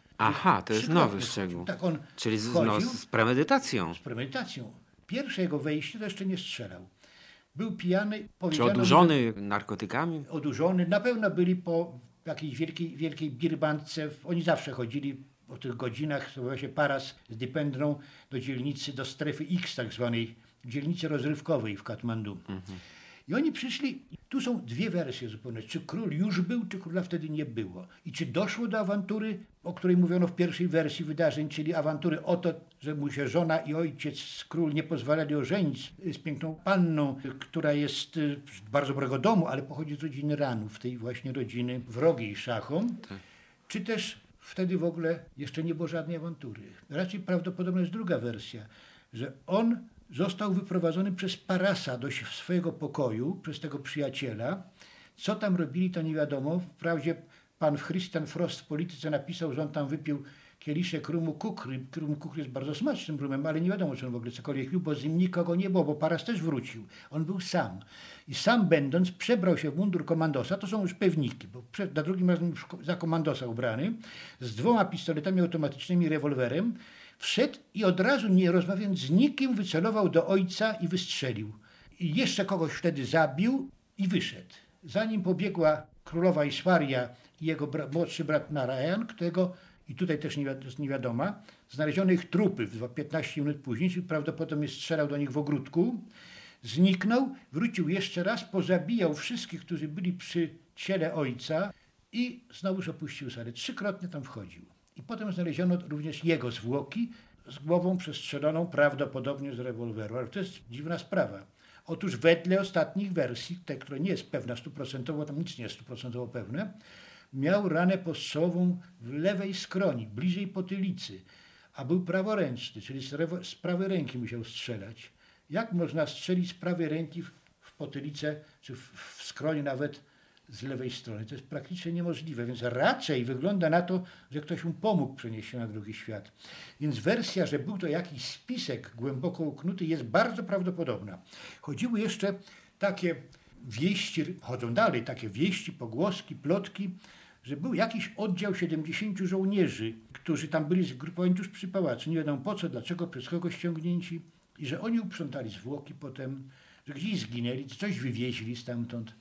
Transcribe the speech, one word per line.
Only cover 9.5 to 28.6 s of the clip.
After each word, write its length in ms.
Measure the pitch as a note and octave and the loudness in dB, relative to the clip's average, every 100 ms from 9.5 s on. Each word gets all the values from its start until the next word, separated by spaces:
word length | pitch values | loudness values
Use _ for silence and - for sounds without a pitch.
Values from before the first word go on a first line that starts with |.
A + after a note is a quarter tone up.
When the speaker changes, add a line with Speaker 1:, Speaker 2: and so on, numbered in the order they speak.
| G2+ G#2+ G2+ G2+ A#2+ E3+ D#3+ C3+ | 0 0 -4 -2 0 0 -2 -4
Speaker 2:
odurzony. 580 | D#3 C#3+ G#2+ E3 F#3 E3+ | -4 -2 2 4 4 4
Na 120 | G3+ | 4
pewno 300 | A#3+ A#3 G#3 | 4 2 2
byli 260 | D#3 F3+ F#3 | 4 4 4
po 420 | F3+ E3 F3 - - _ - | 2 0 0 -6 -18 _ -8
jakiejś 320 | D3 D3+ A#2+ | -6 -6 -4
wielkiej, 380 | D#3+ D#3+ E3+ C3+ | -4 -2 -6 -2
wielkiej 340 | D#3+ D3 D#3 | -4 -2 -6
birbantce. 800 | A#2+ D#3+ D3+ D#3 D3+ - - D3+ D3+ | 0 0 2 2 2 -2 -6 -6 -6
Oni 180 | - F3 | -2 0
zawsze 300 | E3 D3+ - | 4 4 2
chodzili 440 | B2+ A#2 C#3+ C#3 C3+ - _ - | -4 -2 -2 -4 -6 -12 _ -18
o 80 | C3 | -10
tych 200 | C3 A#2 | -6 -4
godzinach, 540 | B2 A2+ D3+ C#3+ - C#3+ | -4 -2 -2 -2 -4 -6
właśnie 320 | B2 C3 C3 | -4 -4 -4
Paras 460 | - D3 C3+ C3+ - - | 2 2 2 -2 -12 -14
z 60 | A2+ | -6
Dipendrą, 640 | B2+ D3+ D3 C3 D3 C#3+ - - - | -4 0 0 0 0 0 -6 -20 -8
do 100 | C3 | -6
dzielnicy, 520 | A#2 B2+ C3+ C3+ - | -4 -2 -2 -4 -6
do 120 | B2+ | -6
strefy 420 | - - D3+ - D#3 | -6 -4 -4 -2 0
X 240 | F3+ F3+ - | -2 -2 -4
tak 160 | A2+ | -4
zwanej, 420 | - A#2+ A#2 A2+ - - _ | 0 0 2 -2 -6 -20 _
dzielnicy 440 | B2 C3+ D3 F3 D#3+ | -8 -4 -2 0 0
rozrywkowej 680 | D3 C#3 D3 - D3+ G#2+ G2 | 0 0 -2 0 0 0 -4
w 60 | |
Katmandu. 500 | - A2 A#2+ A2+ G#2 F#2 - | -8 -6 -4 -2 -4 -8 -8
Speaker 1:
Mhm. 300 | F#2+ F#2 F#2 - - - - - | -10 -8 -14 -16 -20 -20 -16 -2
Speaker 2:
I 60 | |
oni 180 | G3+ D#4 | 0 2
przyszli, 500 | - B3 - C#4 C4 - - - | 0 -6 -4 -4 -4 -12 -20 -6
tu 120 | C4 | -2
są 240 | B3 A3+ | 0 -2
dwie 260 | B2 A#2+ G#3+ | -2 -2 0
wersje 380 | F3 C#3+ B2 A#2+ | 0 -2 -4 -8
zupełnie, 340 | G#2+ B2+ A2+ | -8 -8 -8
czy 180 | A2 E3+ | -6 -8
król 320 | - F3 G#3+ | -6 -4 -2
już 280 | D3 G#3 F#3 | 0 2 2
był, 260 | F3 A#3+ F#3+ | 2 0 -2
czy 120 | F#3+ | -6
króla 240 | E3+ F3+ | -4 -4
wtedy 260 | F3+ E3+ D3+ | -2 -4 -4
nie 180 | D3+ C#3+ | -4 -4
było. 400 | A2+ G2 F2+ F2+ - - | -4 -6 -8 -16 -14 -10
I 60 | |
czy 140 | A#2+ D3+ | -6 -2
doszło 420 | B2 - - | 0 0 0